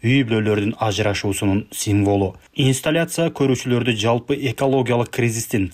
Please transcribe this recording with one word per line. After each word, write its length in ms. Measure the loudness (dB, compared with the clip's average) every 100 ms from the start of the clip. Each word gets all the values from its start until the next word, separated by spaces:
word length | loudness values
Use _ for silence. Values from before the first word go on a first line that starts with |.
үй 220 | 0 2
бүлөлөрдүн 540 | 2 2 2 0 0 -2
ажырашуусунун 880 | -2 0 -2 -2 -2 -2 0 0 -2 -8
символу. 600 | -2 2 2 2 0 -4 -12 -2
Инсталляция 760 | 0 0 0 0 0 0 -2
көрүүчүлөрдү 680 | 0 0 0 0 0 0 0
жалпы 400 | 0 0 0 -4 -2
экологиялык 580 | -2 0 2 2 0 -2
кризистин 580 | -2 -2 -2 -4 -2 -2